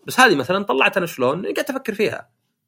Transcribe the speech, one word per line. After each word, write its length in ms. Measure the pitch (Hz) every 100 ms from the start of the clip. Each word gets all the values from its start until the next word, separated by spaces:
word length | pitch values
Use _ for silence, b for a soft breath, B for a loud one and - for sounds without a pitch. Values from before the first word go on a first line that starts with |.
| -
بس 120 | -
هذه 160 | 254 143
مثلا 280 | 123 196
طلعت 340 | 202 135 202 202
أنا 80 | 170
شلون؟ 360 | - 123 165
قاعد 280 | 226 277 285
أفكر 240 | 262 -
فيها. 360 | 202 196 - - _ _ _